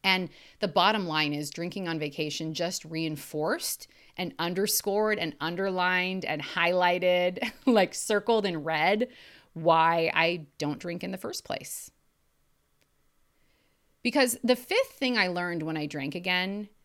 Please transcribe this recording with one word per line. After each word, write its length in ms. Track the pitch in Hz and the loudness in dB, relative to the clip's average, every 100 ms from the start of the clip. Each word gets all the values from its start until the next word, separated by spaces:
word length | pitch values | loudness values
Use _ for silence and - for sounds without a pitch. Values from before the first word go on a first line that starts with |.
And 280 | 196 185 175 - - _ | 2 2 0 -10 -20 _
the 60 | 196 | 0
bottom 380 | 151 185 220 175 | 4 4 4 2
line 280 | 156 147 | 2 2
is 160 | 147 147 | 0 -6
drinking 360 | - 175 196 175 | -6 -8 -6 -4
on 120 | 165 | -4
vacation 560 | 147 143 151 147 160 | -4 -4 -6 -4 -6
just 320 | 156 175 185 156 | -4 -4 -4 -8
reinforced 1000 | 160 160 151 - 151 160 320 - - - _ - - | -4 -4 -6 -8 -4 -2 -2 -4 -8 -12 _ -18 -8
and 160 | 185 - | -8 -4
underscored 800 | 170 180 196 - 208 202 214 208 | -4 -2 0 0 0 0 0 0
and 180 | 170 - | -4 -4
underlined 800 | 156 175 196 185 180 185 185 185 | -6 -2 -2 0 2 2 0 -4
and 160 | - 151 | -4 -6
highlighted, 1040 | - 180 170 180 180 180 180 180 180 180 226 - | -4 0 2 4 4 4 4 4 2 -2 -8 -2
<laughs> 80 | - | 4
like, 280 | 226 185 | 4 4
circled 520 | - - 208 208 226 202 | 0 0 0 2 2 2
in 180 | 165 | -4
red 440 | 147 160 165 214 247 - - - _ | -2 0 2 2 0 -6 -20 -20 _
why 580 | 165 160 165 165 170 165 | 0 4 6 6 4 2
I 320 | - 165 175 151 _ | 2 2 0 -8 _
don't 220 | 147 147 | -4 -4
drink 260 | 175 175 | -8 -8
in 60 | 180 | -8
the 80 | 190 | -8
first 260 | - - | -8 -10
place. 460 | - - - - - _ _ _ _ _ _ _ _ _ _ _ _ _ _ _ _ _ _ _ _ _ | -8 -8 -8 -14 -14 _ _ _ _ _ _ _ _ _ _ _ _ _ _ _ _ _ _ _ _ _
Because 360 | 247 294 254 - | -2 2 2 2
the 120 | 240 247 | 0 0
fifth 360 | - 427 539 | 2 0 0
thing 260 | - 262 240 | -2 0 2
I 100 | 185 | 2
learned 340 | 175 175 170 | 0 -2 -4
when 140 | 156 160 | -4 -4
I 100 | 151 | -4
drank 280 | 147 139 | -6 -6
again 540 | 175 180 180 185 202 208 _ | -4 -2 0 0 -6 -10 _